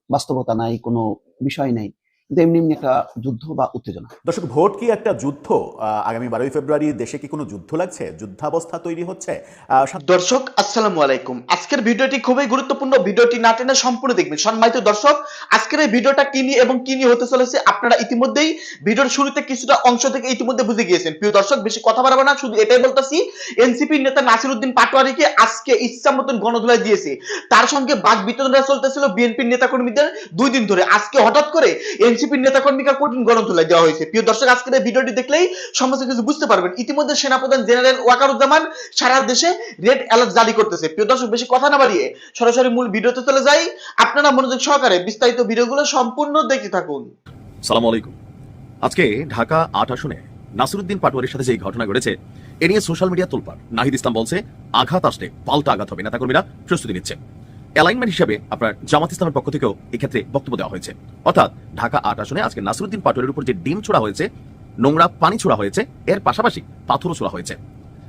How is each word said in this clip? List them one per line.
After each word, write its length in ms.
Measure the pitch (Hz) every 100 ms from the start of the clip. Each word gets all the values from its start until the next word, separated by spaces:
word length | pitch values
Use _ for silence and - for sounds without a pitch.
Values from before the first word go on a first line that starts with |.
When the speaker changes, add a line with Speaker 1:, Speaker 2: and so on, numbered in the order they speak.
| -
Speaker 1:
বাস্তবতা 440 | 135 - 131 123
নাই, 240 | 110 113 117
কোনো 380 | 120 117 110 101 _ -
বিষয় 280 | 131 143 139
নাই, 160 | 117 101
কিন্তু 540 | - _ _ - 175
এমনি 160 | 165 165
এমনি 140 | 160
একটা 320 | 156 143 131 - -
যুদ্ধ 260 | 127 117 156
বা 200 | 135 127
উত্তেজনা। 340 | 120 - 92 - - -
Speaker 2:
দর্শক, 160 | 214
ভোট 380 | 170 131 180 196
কি 100 | 233
একটা 220 | 214 214
যুদ্ধ? 400 | 127 135 139 -
আহ, 560 | 156 85 - 110 107 107
আগামী 200 | 113 123
বারোই 220 | 113 135
ফেব্রুয়ারি 420 | 147 139 151 151
দেশে 260 | 117 117 139
কি 100 | 143
কোনো 160 | 151
যুদ্ধ 300 | 139 101 -
লাগছে? 380 | 160 180 - 160 80
যুদ্ধাবস্থা 600 | 104 92 151 160 160 165
তৈরি 240 | 175 165
হচ্ছে? 420 | 170 180 - - - - -
আহ, 180 | 131 139
সা- 160 | 185
Speaker 3:
দর্শক, 460 | 139 180 180 - 262 -
আসসালামু 440 | 190 233 220 170
আলাইকুম। 420 | 143 127 135 127 123
আজকের 320 | 180 - 233
ভিডিওটি 380 | 226 226 262 269
খুবই 280 | - 254 269
গুরুত্বপূর্ণ, 520 | 254 269 320 262 262
ভিডিওটি 400 | 185 202 240 240
না 140 | 226
টেনে 220 | 226 254
সম্পূর্ণ 400 | 254 254 240 269
দেখবেন। 220 | 233 151 151
সম্মানিত 400 | 202 220 233 247
দর্শক, 480 | 208 - 285 294 - - -
আজকের 300 | 226 - 302
এই 80 | 294
ভিডিওটা 360 | 233 247 277
কি 180 | 277 277
নিয়ে 180 | 262 285
এবং 220 | 240 254 254
কি 100 | 262
নিয়ে 120 | 254
হতে 180 | 240 247
চলেছে, 320 | 254 247 - -
আপনারা 300 | - 240 240
ইতিমধ্যেই 600 | 233 233 262 285 311 320 - -
ভিডিওর 240 | 170 226 262
শুরুতে 340 | 269 277 277
কিছুটা 320 | - 254 247
অংশ 320 | 269 247 240 262
থেকে 220 | 247 247
ইতিমধ্যে 360 | 240 240 247
বুঝে 200 | 226 220
গিয়েছেন। 280 | 180 175 160
প্রিয় 200 | 156 208
দর্শক, 240 | 202 196 269
বেশি 240 | 214 220
কথা 200 | 220 254
বাড়াবো 200 | 262 262
না, 140 | 269 277
শুধু 180 | 254
এটাই 280 | 214 214 247
বলতেছি, 480 | 254 262 269 311 - - - 240
এনসিপির 460 | 254 247 294 302
নেতা 200 | 262 269
নাসিরউদ্দিন 500 | 254 226 269 240 254
পাটোয়ারিকে 540 | 240 240 269 269 262 -
আজকে 500 | - 226 - - 240
ইচ্ছা 300 | 240 - 285
মতন 280 | 269 269 233
গণধুলাই 400 | 214 233 226 233
দিয়েছে। 380 | 196 202 147 131 - 403 -
তার 160 | 208 247
সঙ্গে 280 | 285 262
বাকবিতণ্ডা 640 | 254 190 220 190 240 269 269
চলতেছিল 480 | 269 277 269 277 277
বিএনপির 380 | 185 240 226 240
নেতাকর্মীদের 800 | 247 254 262 247 220 302 427 403
দুই 160 | 160 269
দিন 160 | 254 208
ধরে। 160 | 185
আজকে 380 | 180 214 214 277
হঠাৎ 300 | 226 277 294
করে 300 | 330 440 - 427 370
এনসিপির 420 | 233 233 294 285
নেতাকর্মীকে 500 | 262 262 269 269 277 269
কঠিন 240 | 285 254
গণধুলাই 400 | 226 226 202 175
দেওয়া 180 | 160 170
হয়েছে। 220 | 165 156
প্রিয় 200 | 156 220
দর্শক, 240 | 220 220 254
আজকের 260 | 247 -
এই 60 | 262
ভিডিওটি 320 | 214 240 254
দেখলেই 420 | 233 254 302 359 - 480
সমস্ত 300 | - 254 262
কিছু 180 | 254 247
বুঝতে 240 | 226 285 277
পারবেন। 260 | 196 180 185
ইতিমধ্যে 360 | 233 285 277
সেনাপ্রধান 500 | - 277 262 262 262
জেনারেল 320 | 208 247 254 254
ওয়াকারুজ্জামান 680 | 240 247 269 226 269 311 320 - -
সারা 280 | - 247 262
দেশে 300 | 247 247 339 370 - -
রেড 240 | 196 269 -
অ্যালার্ট 260 | 233 233
জারি 200 | 180 226
করতেছে। 360 | 220 214 170 156
প্রিয় 200 | 196 214
দর্শক, 180 | 254 240
বেশি 200 | 233 247
কথা 220 | 247 285
না 80 | 285
বাড়িয়ে 360 | 247 175 127 - -
সরাসরি 340 | - 240 240 254
মূল 200 | 233 247
ভিডিওতে 320 | 208 233 254 247
চলে 180 | 269
যাই। 260 | 262 302 339 - - -
আপনারা 340 | 240 285 294
মনোযোগ 300 | 262 262 247
সহকারে 380 | 285 285 254 180
বিস্তারিত 420 | 180 220 247 240
ভিডিওগুলো 440 | 214 226 240 277
সম্পূর্ণ 580 | 294 277 233 240 294 302
দেখতে 260 | 302 262 208
থাকুন। 460 | 185 170 139 120 - - - - -
Speaker 4:
সালামু 260 | - 117 117
আলাইকুম। 240 | 113 - - - - - - - -
আজকে 460 | 127 - 139 107 151
ঢাকা 400 | 107 - 160 165
আট 180 | 95 113
আসনে 260 | 123 143 - - - -
নাসিরউদ্দিন 440 | 107 135 202 180 202
পাটোয়ারির 300 | 156 135 123
সাথে 160 | 131
যেই 140 | 127 113
ঘটনা 280 | 95 117 107
ঘটেছে, 300 | 113 117 95 - - - -
এ 80 | 170
নিয়ে 120 | 208
সোশ্যাল 300 | - 165 185
মিডিয়া 160 | 175 180
তোলপাড়। 320 | 123 - - -
নাহিদ 220 | 117 131
ইসলাম 180 | 127 127
বলছে, 300 | 113 113 180 220 - -
"আঘাত 320 | 117 127 180
আসলে 260 | 135 - 90 - -
পাল্টা 260 | 143 -
আঘাত 200 | 104 101
হবে, 100 | 90
নেতাকর্মীরা 400 | 107 120 127 143 196 - -
প্রস্তুতি 260 | 175 110
নিচ্ছে।" 220 | 90 - - - - - - -
অ্যালাইনমেন্ট 380 | - 165 247 240
হিসেবে 260 | 170 143 104 -
আপনার 240 | 107 113 104
জামাত 280 | - 151 165
ইসলামের 200 | - 170
পক্ষ 180 | 139 143
থেকেও 240 | 143 117 98 -
এক্ষেত্রে 320 | 117 139 - -
বক্তব্য 240 | 135 139 117
দেওয়া 140 | -
হয়েছে। 240 | 92 - - - -
অর্থাৎ 280 | - - 104 - - -
ঢাকা 240 | 117 -
আট 180 | 107 107
আসনে 220 | 104 156
আজকে 180 | - -
নাসিরউদ্দিন 400 | 101 110 196 208
পাটোয়ারির 300 | 139 120 131
উপর 140 | 139
যে 100 | 123
ডিম 260 | 98 101 190
ছোড়া 200 | 208 175
হয়েছে, 280 | 107 98 196 - - - - -
নোংরা 300 | 131 156 175
পানি 300 | - 160 220
ছোড়া 180 | 185 107
হয়েছে, 300 | 101 - 220 - -
এর 140 | -
পাশাপাশি 400 | - 123 226 - - - -
পাথরও 280 | 139 170
ছোড়া 160 | 165 95
হয়েছে। 260 | 90 85 - - - - -